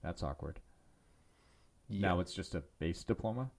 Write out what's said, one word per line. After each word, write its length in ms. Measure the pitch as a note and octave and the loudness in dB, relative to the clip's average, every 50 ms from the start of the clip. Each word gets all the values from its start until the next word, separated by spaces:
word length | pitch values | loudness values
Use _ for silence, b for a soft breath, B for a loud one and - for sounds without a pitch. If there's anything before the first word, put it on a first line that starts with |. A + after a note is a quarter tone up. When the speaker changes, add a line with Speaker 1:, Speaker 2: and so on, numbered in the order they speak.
Speaker 1:
That's 220 | - F2 E2+ - - | -4 -6 -4 -2 -2
awkward. 360 | D2 C#2 - C#2+ D2 - - - b b b b b b b b b b b b b b b b b b b b b b - _ - | -2 -2 -2 -6 -8 -8 -8 -12 b b b b b b b b b b b b b b b b b b b b b b -20 _ -4
Speaker 2:
Yeah. 120 | G#2+ G2 | 0 2
Speaker 1:
Now 180 | G2 F#2+ F2+ F2 | 4 6 6 4
it's 120 | F#2 - - | 4 0 -2
just 220 | - F2 - - | -6 -6 -2 -4
a 80 | F2 C#2+ - - _ | -4 -4 -6 -8 _
base 240 | D2+ D#2+ F2 - - | 0 0 0 0 2
diploma? 480 | - A2+ - - A2 A2 B2 C3 C3 - | 0 0 2 2 -2 0 0 -4 -6 -8